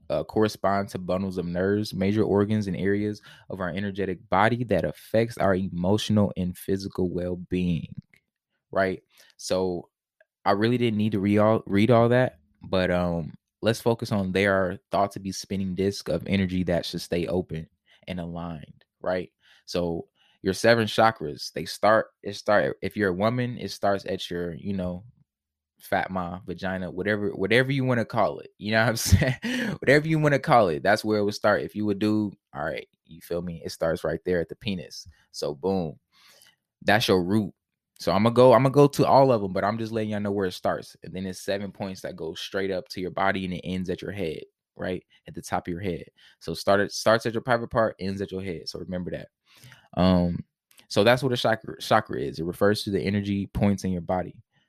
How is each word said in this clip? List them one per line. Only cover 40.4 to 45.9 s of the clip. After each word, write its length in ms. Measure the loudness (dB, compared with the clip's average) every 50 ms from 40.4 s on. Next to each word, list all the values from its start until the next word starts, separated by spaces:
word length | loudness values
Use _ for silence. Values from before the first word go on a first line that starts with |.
| -2
it 40 | -2
starts. 460 | -2 -2 -2 -2 -2 -4 -6 -12 -18 _
And 120 | -16 -12 -10
then 120 | -8 -8
it's 140 | -8 -8 -8
seven 320 | -6 -4 -4 -4 -6 -8
points 300 | -10 -8 -10 -10 -8 -10
that 160 | -12 -12 -10
go 160 | -8 -10 -10 -8
straight 360 | -10 -10 -8 -6 -4 -4 -2
up 200 | -4 -6 -6 -8
to 100 | -8 -8
your 100 | -8 -6
body, 360 | -2 0 0 0 0 0 -2
and 80 | -6 -6
it 80 | -8 -6
ends 260 | -6 -6 -4 -4 -4
at 120 | -6 -6
your 100 | -6 -8
head, 300 | -6 -4 -4 -4 -6 -8 -12 -16 _ _ _ _ _
right? 260 | -8 -6 -6 -6 -6 -8 _ _ _ _ -16
At 40 | -14
the 80 | -14
top 240 | -8 -4 -4 -4 -4
of 60 | -6
your 100 | -6 -6
head. 220 | -4 -4